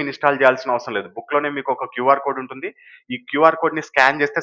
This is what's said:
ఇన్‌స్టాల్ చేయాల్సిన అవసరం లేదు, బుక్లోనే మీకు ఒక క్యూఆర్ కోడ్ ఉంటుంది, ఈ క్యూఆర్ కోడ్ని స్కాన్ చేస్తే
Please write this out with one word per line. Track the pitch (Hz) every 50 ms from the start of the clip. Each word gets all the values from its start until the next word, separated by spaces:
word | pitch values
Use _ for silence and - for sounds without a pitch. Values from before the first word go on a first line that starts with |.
| 147
ఇన్‌స్టాల్ | 143 135 - - 143 143 131
చేయాల్సిన | 135 131 131 127 - 131 123
అవసరం | 117 - 131 110
లేదు, | 101 92 92 92
బుక్లోనే | 113 - - 147 147 147 147 143
మీకు | 139 131 - 127
ఒక | 127 135 123 -
క్యూఆర్ | 123 123 135 139 139 139
కోడ్ | 139 131 131 131
ఉంటుంది, | 127 131 135 151 202 - _ _ _ - _ _ _ 127
ఈ | 123 - -
క్యూఆర్ | - 143 156 160 160 160
కోడ్ని | 165 160 156 156 151 -
స్కాన్ | - 139 131 135 143 151
చేస్తే | 147 143 - 165